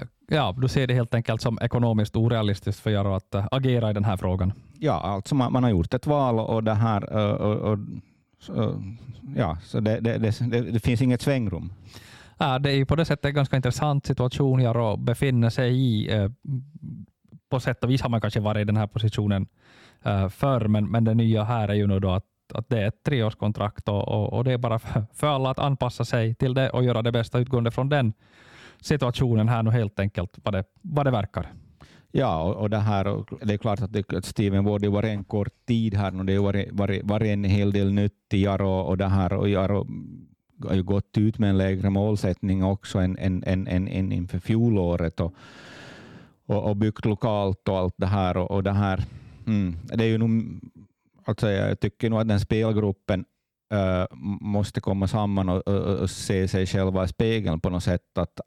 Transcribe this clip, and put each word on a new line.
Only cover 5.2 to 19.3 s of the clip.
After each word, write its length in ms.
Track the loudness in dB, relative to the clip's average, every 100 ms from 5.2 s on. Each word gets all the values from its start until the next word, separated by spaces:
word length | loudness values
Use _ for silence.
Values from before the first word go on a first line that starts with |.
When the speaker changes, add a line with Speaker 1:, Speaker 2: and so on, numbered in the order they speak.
| -2
Speaker 2:
man, 180 | 0 2
man 100 | 2
har 80 | 4
gjort 240 | 2 2
ett 120 | -2 0
val 320 | 2 2 0
och 260 | 0 0
det 100 | 2
här, 440 | 2 2 0 0 -2
eh, 140 | 0
och, 400 | 0 0 0 0
och, 60 | -2 -4 -12 -16 _ _ _
så, 440 | -8 -2 -2 -2 -8 -14 -16 -16 -8 -4
ja, 220 | -2 -4
så 180 | -6 -2
det, 200 | 0 0
det, 180 | 0 0
det, 320 | 0 0 0
det, 100 | -2
det 200 | 0 -2
finns 220 | 0 2
inget 180 | 2 2
svängrum. 520 | 0 0 -2 -6 -10 -14 -20 -20 -20 -20 -20 -4
Speaker 1:
Ja, 200 | 0 0
det 120 | 2
är 40 |
ju 120 | 2 2
på 100 | 0
det 80 |
sättet 200 | 0 0
en 100 | 0
ganska 220 | 0 0 2
intressant 500 | 0 0 0 0 -2
situation 540 | 0 0 2 2 4
Jaro 360 | 4 2 0 0
befinner 540 | -2 0 2 4 2
sig 260 | 2 2 2
i. 360 | 2 2 0
Eh, 180 | 0 0 -4 -8 -8 -8 -16 -14 -14 -16 _ _ -20 -4
på 120 | -2
sätt 240 | -2 -2
och 60 | 0
vis 120 | 0
har 80 | 0
man 100 | 0
kanske 200 | 0 0
varit 200 | 0 0
i 40 |
den 120 | 0 0
här 100 | 0
positionen, 600 | 0 -2 0 0